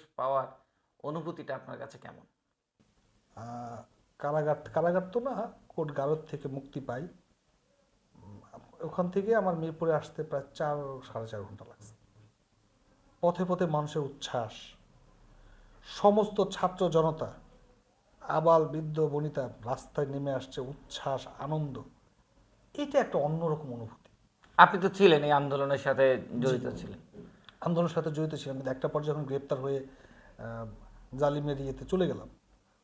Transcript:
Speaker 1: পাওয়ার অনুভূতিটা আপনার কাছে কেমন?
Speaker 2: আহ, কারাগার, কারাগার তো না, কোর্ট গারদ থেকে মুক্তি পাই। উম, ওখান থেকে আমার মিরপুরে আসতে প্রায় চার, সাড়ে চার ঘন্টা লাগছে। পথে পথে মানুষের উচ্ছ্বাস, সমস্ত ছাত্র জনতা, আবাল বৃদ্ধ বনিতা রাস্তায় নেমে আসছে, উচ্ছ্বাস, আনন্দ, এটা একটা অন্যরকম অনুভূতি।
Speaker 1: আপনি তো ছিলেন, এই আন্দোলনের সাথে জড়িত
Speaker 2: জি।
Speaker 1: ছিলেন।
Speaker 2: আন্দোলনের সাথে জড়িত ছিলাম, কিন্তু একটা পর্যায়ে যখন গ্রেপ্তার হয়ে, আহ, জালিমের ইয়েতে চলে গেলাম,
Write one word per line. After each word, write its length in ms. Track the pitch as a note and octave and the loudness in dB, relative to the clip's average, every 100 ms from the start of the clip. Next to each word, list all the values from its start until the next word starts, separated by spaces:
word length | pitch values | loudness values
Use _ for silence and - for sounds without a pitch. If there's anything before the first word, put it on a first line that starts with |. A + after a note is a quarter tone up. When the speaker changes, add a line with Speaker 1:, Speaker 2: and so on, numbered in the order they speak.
| - - | -14 -4
Speaker 1:
পাওয়ার 300 | C3 C3+ C3 - _ _ _ _ | 0 0 -2 -8 _ _ _ _
অনুভূতিটা 540 | C#3+ D#3+ D#3+ E3+ C#3+ C3 | -8 -6 -6 -8 -8 -10
আপনার 220 | C3 - | -10 -14
কাছে 200 | B2 - | -14 -16
কেমন? 280 | - - - _ _ _ _ _ _ _ _ _ _ - | -20 -20 -20 _ _ _ _ _ _ _ _ _ _ -16
Speaker 2:
আহ, 460 | A#2+ A#2+ A#2+ A#2+ - _ _ - | -12 -12 -12 -14 -16 _ _ -6
কারাগার, 380 | C#3+ D3+ D3+ D3 - | 0 2 2 0 -2
কারাগার 360 | E3 E3+ F#3 F3+ | 0 2 2 0
তো 100 | A#3+ | -2
না, 320 | B3+ G3+ A3+ - - | -2 -4 -6 -10 -10
কোর্ট 280 | - D3+ C#3+ | -6 -4 -2
গারদ 220 | C#3 D#3 D#3 | 0 -2 -4
থেকে 220 | D3 C#3+ | -10 -8
মুক্তি 320 | C#3 C#3 D3 | -8 -10 -10
পাই। 220 | B2 A#2+ | -8 -8
উম, 1400 | F3 - _ _ _ _ _ _ _ _ _ - F#2+ G2+ - - - - | -8 -14 _ _ _ _ _ _ _ _ _ -20 -20 -20 -20 -20 -20 -12
ওখান 300 | D#3 - F3 | -6 -2 -2
থেকে 260 | G3 G3 A3+ | 0 2 4
আমার 200 | F#3+ E3+ | 2 0
মিরপুরে 380 | E3 D#3 E3 | -4 -2 2
আসতে 280 | D#3 D#3 - | 2 0 -8
প্রায় 220 | D#3 C#3+ - | -6 -6 -6
চার, 460 | - D3+ D3 C#3 C3 - | -4 -2 -2 -4 -10 -10
সাড়ে 140 | A#2+ A2+ | -10 -8
চার 160 | A2 | -8
ঘন্টা 220 | F#2+ G2 | -12 -14
লাগছে। 300 | A2+ - - - _ - - _ _ _ _ _ _ _ _ _ | -18 -20 -20 -20 _ -20 -20 _ _ _ _ _ _ _ _ _
পথে 240 | F3 F3 | 0 2
পথে 220 | F3+ F3+ F3 | 0 2 2
মানুষের 360 | D3+ D3 D#3+ | 0 0 -4
উচ্ছ্বাস, 500 | C3+ - - B2+ A2 - - - _ - - - - - - - - - | -4 -6 -6 -4 -4 -8 -20 -20 _ -20 -20 -20 -20 -20 -20 -20 -20 -20
সমস্ত 680 | - - G#3 G#3 G#3 - F#3+ | -16 4 6 6 4 2 0
ছাত্র 400 | - F3+ - F3+ | 0 -2 2 2
জনতা, 440 | D#3+ D#3+ D#3 A2 - - - - _ _ _ _ _ | 4 2 0 -6 -10 -20 -20 -20 _ _ _ _ _
আবাল 440 | - D3+ E3 E3 | -2 2 6 6
বৃদ্ধ 360 | D3+ D3+ D#3 D#3 | 6 -2 -4 0
বনিতা 480 | D3+ D3 D3+ C#3+ B2 - | 0 0 -2 -4 -6 -8
রাস্তায় 420 | A2+ C3 - - C#3 | -6 -6 -4 -4 -2
নেমে 260 | C#3 C#3 | -2 -2
আসছে, 280 | C3 C3 - | -4 -4 -8
উচ্ছ্বাস, 680 | C3 D3 - - C#3 C3 - - | -8 -10 -14 -8 -4 -4 -6 -10
আনন্দ, 440 | D3 D#3 D3 B2 - - _ _ _ _ _ _ _ | -4 -4 -4 -6 -12 -20 _ _ _ _ _ _ _
এটা 240 | - D4 C#4 | -8 0 2
একটা 200 | A3+ E3+ | 2 2
অন্যরকম 540 | C#3+ D#3+ E3 D3+ C#3+ | 0 0 0 -2 -4
অনুভূতি। 380 | A#2+ A2 - - _ _ _ - - | -10 -10 -14 -20 _ _ _ 0 8
Speaker 1:
আপনি 240 | F3+ F#3 | 8 8
তো 80 | F#3 | 0
ছিলেন, 360 | - G3 D3+ | 8 8 8
এই 80 | D3 | 6
আন্দোলনের 460 | C#3+ C#3+ C#3 C#3 C#3 | 4 4 0 0 0
সাথে 440 | C#3+ C3 C3+ A#2+ - A#2 | 2 6 6 6 0 0
জড়িত 300 | C3 B2 B2 | 2 2 0
Speaker 2:
জি। 60 | - | -6
Speaker 1:
ছিলেন। 220 | A2+ G2 - - - - - - | -10 -14 -16 -20 -20 -20 -20 -6
Speaker 2:
আন্দোলনের 340 | - E3+ E3+ | 0 2 2
সাথে 160 | E3 D#3 | 0 -2
জড়িত 240 | D3+ D#3 | -2 -2
ছিলাম, 220 | D3 - C3+ | -4 -6 -6
কিন্তু 140 | C3 | -4
একটা 180 | C3 D3 | -2 0
পর্যায়ে 280 | D3+ D3 D3 | 0 0 -2
যখন 100 | C3+ | -2
গ্রেপ্তার 340 | C#3 C#3 C#3 | -4 -2 -2
হয়ে, 260 | C#3 C#3 C3+ - - - - - | 0 -2 -4 -14 -20 -20 -20 -14
আহ, 280 | A2+ A2+ A2+ G#2 - - - C3 | -10 -8 -10 -12 -18 -20 -14 0
জালিমের 420 | C#3+ D3 D3 C#3 | 2 2 -2 -2
ইয়েতে 240 | C3+ C3 | -4 -8
চলে 220 | B2+ F#3 E3 | -2 0 2
গেলাম, 220 | A2+ - - _ _ _ _ | -2 -8 -18 _ _ _ _